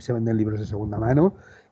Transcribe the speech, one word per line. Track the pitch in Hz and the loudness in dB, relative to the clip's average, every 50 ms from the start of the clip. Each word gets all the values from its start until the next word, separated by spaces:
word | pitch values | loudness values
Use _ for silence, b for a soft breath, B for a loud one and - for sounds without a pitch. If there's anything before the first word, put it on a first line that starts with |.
se | - - 123 | -4 -4 -4
venden | 117 113 117 113 | -2 0 0 0
libros | 110 107 107 107 104 | 0 0 0 -2 -4
de | 104 | -6
segunda | 92 101 101 107 104 101 107 | -6 -6 -6 -6 -6 -6 -2
mano. | 113 117 131 147 160 196 196 B B B B B B B | 0 2 4 4 4 4 2 B B B B B B B